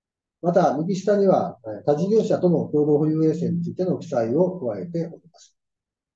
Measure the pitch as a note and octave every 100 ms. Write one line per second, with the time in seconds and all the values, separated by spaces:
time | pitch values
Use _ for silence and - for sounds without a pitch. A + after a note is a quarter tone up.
0 | _ _ _ _ E3+ F3+ D#3 D3+ F3 F#3+
1 | G#3 G3+ G3 C3+ G2 - A2 G#2 - D3
2 | F#3+ A3 D3+ C#3+ F3+ D3 A#2 D3 D3+ D3
3 | D#3 D#3 D#3 F3 E3+ - E3+ - F#3 B2+
4 | - B2 A2+ D3 F3+ F3 A#2+ G2+ E2+ -
5 | - - _ _ - _ _ _ _ _
6 | _